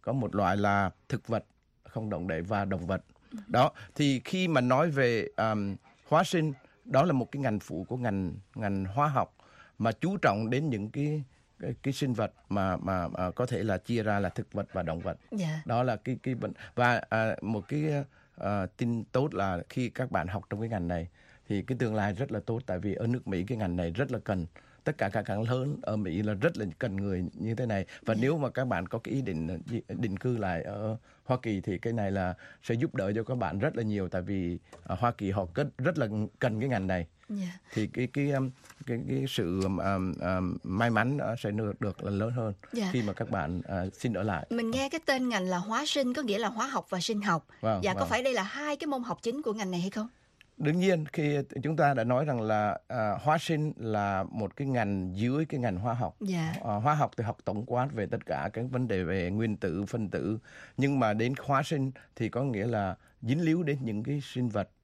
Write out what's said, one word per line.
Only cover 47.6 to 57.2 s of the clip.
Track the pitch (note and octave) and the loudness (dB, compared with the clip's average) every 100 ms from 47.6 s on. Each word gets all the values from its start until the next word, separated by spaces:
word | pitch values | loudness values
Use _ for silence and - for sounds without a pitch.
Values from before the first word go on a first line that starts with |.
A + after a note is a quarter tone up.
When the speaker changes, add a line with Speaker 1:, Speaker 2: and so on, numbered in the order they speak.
Speaker 1:
Vâng, | A2+ G2+ | 0 2
Speaker 2:
Dạ, | F#3+ | 2
có | F#3+ | 0
Speaker 1:
vâng. | F#3 | 2
Speaker 2:
phải | A3 | 2
đây | C4 | 2
là | A#3+ | 0
hai | G3 B3+ D4 - | -2 -4 -4 -4
cái | D#4 | -2
môn | C4+ | -4
học | A#3+ E3+ | -4 -4
chính | A#3 C4+ | -2 -2
của | A#3+ | -2
ngành | G#3+ F#3+ | -2 -2
này | F3 | 0
hay | F#3 | -2
không? | A3 A3 _ _ _ - - | -4 -6 _ _ _ -20 -2
Speaker 1:
Đương | D3+ E3+ | 0 4
nhiên, | F#3+ E3+ D3+ | 4 4 0
khi | - D3 D3 - - | 0 2 2 -2 -4
chúng | C#3+ D#3 | -2 4
ta | C#3+ | 4
đã | B2+ | 4
nói | A2+ B2+ | 4 2
rằng | D3+ B2 | 2 0
là, | G#2+ G#2+ G#2 - _ | 2 2 2 0 _
à, | B2 G#2+ G2 | -2 0 0
hóa | B2+ D#3 | 2 2
sinh | - D#3 D3+ - | 2 0 0 -4
là | A2+ G#2+ G2+ F#2+ F#2+ | -2 0 2 0 -2
một | A2+ G2+ - | -4 -4 -4
cái | C#3 | -2
ngành | B2+ G2+ G2 F#2 | 0 2 0 -2
dưới | F#2 A#2+ C#3+ | 0 0 2
cái | D#3+ C#3+ | 0 0
ngành | A#2+ F2+ | 0 0
hóa | A2+ | -2
học. | A#2+ G2 - | 0 -2 -4
Speaker 2:
Dạ. | G3+ F3 D#3+ E3+ | -2 0 -2 -2
Speaker 1:
À, | - | -2
hóa | G#2 B2 | 0 2
học | D3+ B2+ | 4 2
thì | - | 0